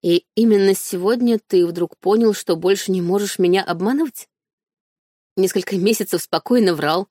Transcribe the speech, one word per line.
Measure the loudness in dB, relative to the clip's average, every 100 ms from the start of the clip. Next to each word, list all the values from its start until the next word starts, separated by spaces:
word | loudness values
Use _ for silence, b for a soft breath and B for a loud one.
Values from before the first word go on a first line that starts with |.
И | 2 0 _ 0
именно | 2 4 4
сегодня | 0 -4 -4 -2 0 0 0
ты | _ 0 0
вдруг | -2 -6 -4
понял, | 0 2 2
что | 0 -4
больше | -2 0 -2 -2
не | -2
можешь | 0 -2 -2 0
меня | 2 2
обманывать? | 0 -4 -2 0 -2 -6 -20 _ _ _ _ _ _ _ _ _ _ -2
Несколько | 0 0 -4 -2
месяцев | 0 0 -2 -6
спокойно | -4 -6 0 2 2
врал. | 0 0 -2 -4